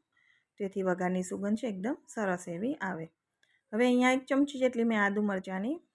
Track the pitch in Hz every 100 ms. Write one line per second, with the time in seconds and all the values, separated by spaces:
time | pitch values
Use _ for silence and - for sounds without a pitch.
0 | _ _ _ _ _ _ 196 196 185 180
1 | 180 185 185 196 196 220 254 190 202 330
2 | _ - 202 180 175 170 226 302 190 165
3 | 165 _ _ _ _ _ _ 214 247 247
4 | 254 262 262 277 285 277 254 247 233 220
5 | 202 202 208 190 190 190 214 339 _